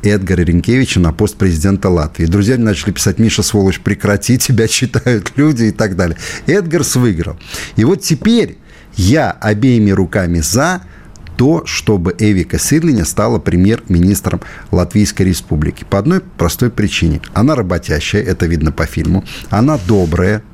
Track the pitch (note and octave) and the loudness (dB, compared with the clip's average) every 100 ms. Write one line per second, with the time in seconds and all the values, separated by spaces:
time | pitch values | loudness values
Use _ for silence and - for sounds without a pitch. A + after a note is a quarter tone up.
0 | G#2 G#2 F#2 F2+ E2+ E2+ - B2+ C3 F#2 | 2 0 2 2 4 2 2 2 2 2
1 | E2 D#2+ G#2 - G2 D#2+ F#2+ G2 G2 F2 | 2 2 -2 0 0 2 0 0 2 0
2 | D2+ - E2 G2+ G2+ B2+ A2+ F#2 G#2 - | -2 -2 0 2 2 2 0 0 -4 -2
3 | - F2+ A2+ - G2+ G#2 F#2+ F2+ - G2+ | -2 2 0 2 0 2 2 0 -4 -2
4 | - G2+ - B2+ - A2+ A2+ - C3 C3+ | 0 -2 0 0 2 2 2 0 -2 -2
5 | B2+ A2+ - - D3+ C3 A2 - A2 F2+ | 0 -2 -2 0 0 2 0 0 -2 0
6 | F2 D#2+ - - - F#3 E3+ E3 C#3 C3 | -2 -4 -10 -8 -2 0 0 -2 0 0
7 | A#2+ E2 - D#2+ - - - - A#2 G3 | 0 0 -4 -8 -14 -14 -6 0 2 0
8 | - D#3 G#3+ A#3 D#3 - - - - - | -2 0 2 2 0 -6 -20 -20 -14 -2
9 | F#2 D3+ A#2 - G#2+ G#2 C3 A#2+ G#2 F#2+ | 2 2 0 -2 -2 2 2 4 4 2
10 | F2+ G#2+ F2 E2+ D2+ A2 D#3+ F3+ - - | 0 0 0 0 0 0 0 -2 -10 -20
11 | - - - - B2+ E3 - - - G2+ | -20 -20 -14 0 2 2 -2 -6 0 0
12 | F2 - G#2+ F#2+ E2 D#2 - D3+ E3 A#2+ | 0 0 2 2 0 -4 0 2 2 0
13 | E2 - A#2 A2 F#2+ F2 F#2+ A#2 - F2 | 0 0 0 0 0 2 2 0 0 2
14 | F2+ G2 - F2 - - - F#2 F2 G#2 | 4 2 -2 -6 -8 -18 -2 -2 0 0
15 | G2+ - F#2+ E2+ - D#2 D2+ - - G2 | 0 0 0 0 -2 -2 -2 -6 -4 -2
16 | A2+ F#3+ - - E2 - B2 - G2+ - | 0 0 -4 -4 -4 0 -2 0 -2 0
17 | E2+ D2+ - - B2 D3 F#2 F2 - D2+ | 0 -2 -4 0 2 0 -2 -4 -2 -4
18 | - G#2 G2 F2 E2+ E2 D2+ - D#2+ - | -2 -2 -2 -2 0 0 -2 -2 -4 -2
19 | E2 F#2 - - - G#2 C3 D3+ F2+ G#2 | -2 -2 -4 -16 -4 0 2 0 2 2
20 | F2 D#2+ F#2 G#2+ - | 2 0 0 -2 -6